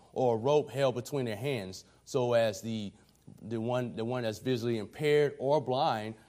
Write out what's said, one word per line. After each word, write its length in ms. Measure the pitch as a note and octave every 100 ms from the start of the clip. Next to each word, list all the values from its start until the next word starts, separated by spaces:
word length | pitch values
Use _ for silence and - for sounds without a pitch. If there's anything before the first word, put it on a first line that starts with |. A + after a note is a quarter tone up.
| - -
or 200 | B2+ A2+
a 20 |
rope 340 | B2+ D3+ -
held 240 | C3 C3+ A#2+
between 300 | A#2+ C#3+ B2
their 100 | G#2
hands, 500 | C#3 B2+ F#2+ F#2 - _ -
so 280 | C3+ B2
as 280 | A#2 A2+ G#2
the, 300 | A2+ A2+ G2+ - _ _ - - A2
the 140 | A2+
one, 340 | A2+ B2 A#2+ G#2+
the 80 |
one 200 | A2+ B2+
that's 160 | A2+ G2+
visually 400 | C3 B2 A#2+ A#2
impaired 540 | G2 - D3+ D3 D3 -
or 240 | C3 D3+
blind 540 | B2+ B2+ D#3 A2+ G#2+ A2+